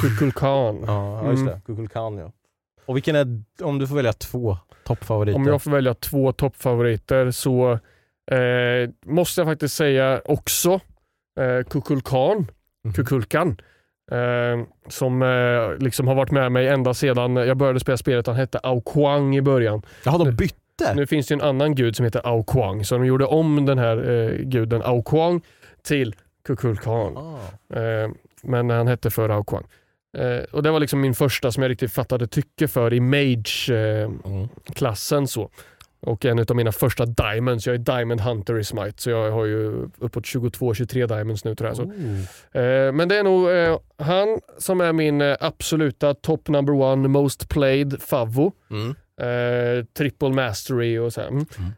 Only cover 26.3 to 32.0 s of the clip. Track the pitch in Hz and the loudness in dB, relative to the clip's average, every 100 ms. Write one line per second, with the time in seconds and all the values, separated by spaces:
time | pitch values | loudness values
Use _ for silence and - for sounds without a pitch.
26.3 | _ - 120 123 104 123 113 98 - 165 | _ -6 -2 -2 -2 -2 -2 -2 -6 -12
27.3 | 147 98 101 - - 113 110 110 - _ | -14 -14 -16 -10 -4 -2 -2 -4 -8 _
28.3 | _ 127 123 120 117 117 120 117 - 110 | _ -4 0 2 2 2 0 -2 0 0
29.3 | 104 104 - - _ _ _ _ - 127 | 0 -2 -6 -8 _ _ _ _ -6 -4
30.3 | 123 - 147 151 160 147 139 135 120 143 | -4 -4 -2 0 2 2 2 0 2 0
31.3 | - 127 113 131 123 120 - | 0 -2 0 -2 -2 -4 -4